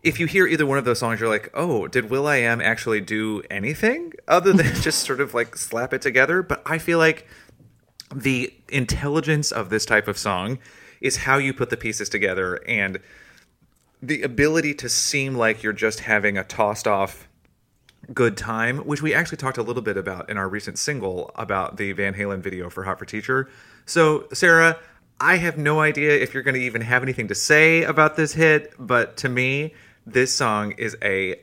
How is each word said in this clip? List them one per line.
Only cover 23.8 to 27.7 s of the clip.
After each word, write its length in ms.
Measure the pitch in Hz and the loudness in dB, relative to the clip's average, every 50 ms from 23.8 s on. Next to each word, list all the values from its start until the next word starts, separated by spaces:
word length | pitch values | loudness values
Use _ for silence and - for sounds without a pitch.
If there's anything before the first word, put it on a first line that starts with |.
| _ | _
So, 400 | - - 170 160 156 151 151 - - | -2 2 4 4 4 4 0 -4 -8
Sarah, 460 | - - 185 175 165 165 165 165 160 - - - _ _ _ _ _ _ | -2 2 6 6 8 8 8 6 4 0 -10 -20 _ _ _ _ _ _
I 180 | 135 156 185 | 2 2 4
have 200 | 180 170 170 147 | 4 2 -2 -4
no 220 | 151 147 147 151 156 | 0 0 2 2 4
idea 320 | 156 151 147 143 147 151 147 | 2 2 2 2 2 2 4
if 220 | 139 127 - - | 2 2 0 -4
you're 80 | 135 123 | -2 -2
gonna 160 | 139 131 127 | 0 0 0
even 220 | 127 123 107 117 | -2 -2 -4 -4
have 200 | 113 113 123 127 | 0 0 0 0
anything 280 | 131 131 127 - 113 95 | 0 -2 -4 -4 -4 -4
to 60 | 101 | -4
say 480 | - - - 151 151 160 160 | -4 2 6 6 8 8 8